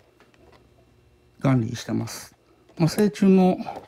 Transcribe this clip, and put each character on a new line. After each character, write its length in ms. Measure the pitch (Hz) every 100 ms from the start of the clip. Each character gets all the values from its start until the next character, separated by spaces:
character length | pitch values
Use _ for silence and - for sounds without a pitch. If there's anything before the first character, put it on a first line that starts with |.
| _ _ _ _ _ _ _ _ _ _ _ _ _ _
管 200 | 139 127
理 140 | 113 117
し 80 |
て 80 | -
ま 160 | 110 113
す。 280 | - - _ _ _ _ -
ま 80 | 160
あ、 40 |
成 200 | - 208
虫 160 | - 196
の 320 | 190 185 - - -